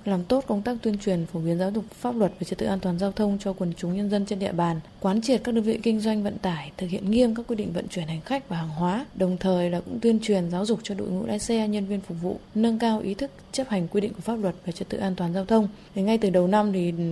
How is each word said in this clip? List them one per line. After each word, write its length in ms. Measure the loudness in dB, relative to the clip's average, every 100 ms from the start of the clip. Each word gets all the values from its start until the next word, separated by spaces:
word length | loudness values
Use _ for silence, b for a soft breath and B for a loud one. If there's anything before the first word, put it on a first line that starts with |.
làm 200 | -2 -2
tốt 200 | 2 0 2
công 160 | -2
tác 140 | -2 -2
tuyên 160 | -2 0
truyền, 280 | 0 0 0
phổ 80 | -2
biến 180 | 0 0
giáo 120 | 0
dục 140 | -2 -6
pháp 260 | -6 -4 2
luật 160 | 2 0
về 60 |
trật 140 | -6 -2
tự 80 | -2
an 140 | 0
toàn 180 | 0 0
giao 140 | 0
thông 260 | 2 0 0
cho 120 | -2
quần 200 | -2 -4 -2
chúng 200 | -2 -2
nhân 140 | 0
dân 160 | 0 0
trên 120 | -2
địa 140 | -2
bàn, 280 | 0 0 0 -6 -4
quán 220 | 0 2
triệt 180 | 4 2
các 100 | 2
đơn 100 | 2
vị 140 | 2 2
kinh 180 | 2 2
doanh 220 | 2 0
vận 160 | -2 -2
tải 340 | -2 -2 -6 -8
thực 100 | -6
hiện 200 | -2 2
nghiêm 240 | 4 4
các 120 | 2 -4
quy 80 | -4
định 160 | -2
vận 160 | -4 -4
chuyển 180 | -6 -4
hành 140 | -6
khách 280 | -4 -4 -2
và 80 | -4
hàng 120 | -4
hóa, 380 | -2 0 0 -4
đồng 220 | 0 0 2
thời 300 | 2 2 2
là 100 | 0
cũng 200 | -4 2
tuyên 180 | 4 4
truyền 280 | 4 2 2
giáo 160 | -2 0
dục 140 | -2
cho 120 | -2
đội 140 | -6 -4
ngũ 180 | -2 -2
lái 120 | -4
xe, 300 | 0 0 0
nhân 180 | 0 -2
viên 140 | -4
phục 160 | -4 -6
vụ 140 | -4 -6 -4
nâng 240 | 2 2 4
cao 220 | 2 0
ý 140 | -2
thức 160 | -4 -6 -8 -6
chấp 160 | -4 0
hành 200 | 0 0
quy 120 | 0
định 120 | -2
của 60 | -4
pháp 140 | -4
luật 200 | -2 -2 -4
về 80 | -8
trật 160 | -8 -6
tự 100 | -2
an 160 | -2 -2
toàn 180 | -2
giao 100 | -2
thông. 240 | 4 4 4 B B
Thì 80 | -2
ngay 160 | 2 2
từ 120 | 4
đầu 160 | 4 6
năm 260 | 4 4
thì 200 | 2 0 0 -2